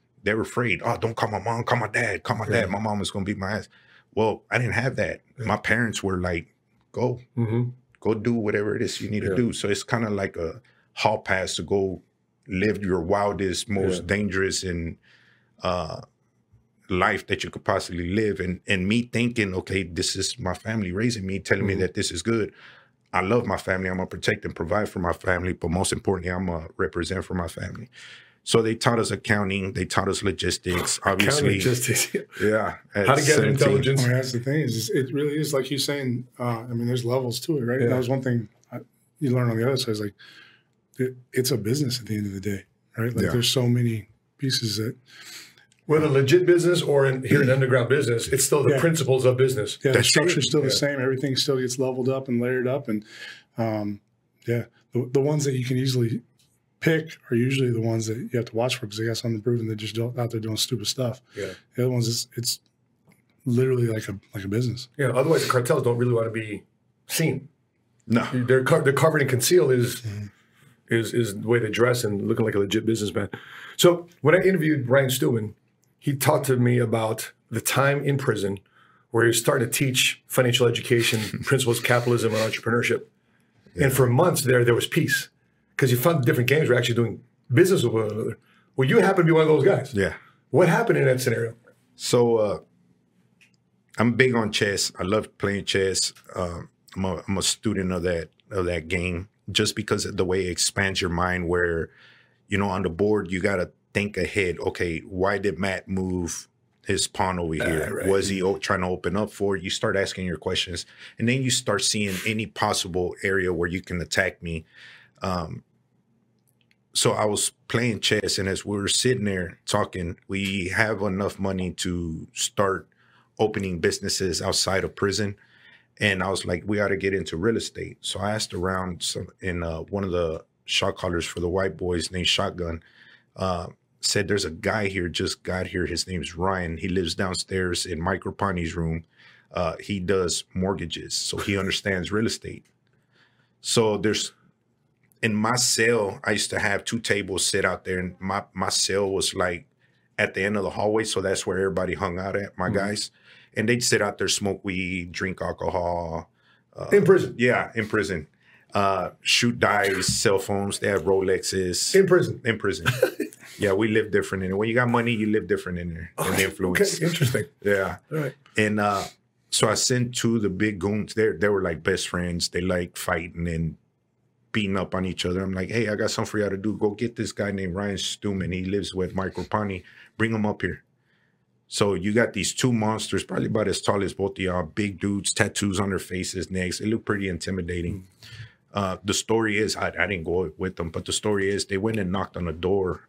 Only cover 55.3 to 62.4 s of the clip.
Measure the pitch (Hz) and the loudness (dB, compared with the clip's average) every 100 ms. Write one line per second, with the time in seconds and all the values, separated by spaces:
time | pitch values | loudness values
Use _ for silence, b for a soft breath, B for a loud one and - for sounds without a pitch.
55.3 | 151 143 127 123 127 131 123 117 - - | 2 0 -2 0 0 0 2 0 -2 -8
56.3 | _ _ _ _ _ - 160 160 - - | _ _ _ _ _ 0 0 0 -12 -2
57.3 | 117 127 135 123 113 113 113 110 110 220 | 0 2 2 0 0 0 -2 -2 -6 -4
58.3 | 120 110 110 123 - 107 104 110 113 117 | -4 -2 -2 -2 -2 -6 -6 -4 -4 -4
59.3 | 113 123 120 110 107 107 110 117 123 117 | -2 0 0 -2 -6 -6 -4 -4 -2 -4
60.3 | 113 110 107 - 117 104 - 123 - _ | -4 -4 -2 -2 -2 -4 -2 -4 -4 _
61.3 | 104 92 92 B - 123 123 113 117 - | -10 -10 -10 B -2 0 0 0 -2 -6
62.3 | - | -6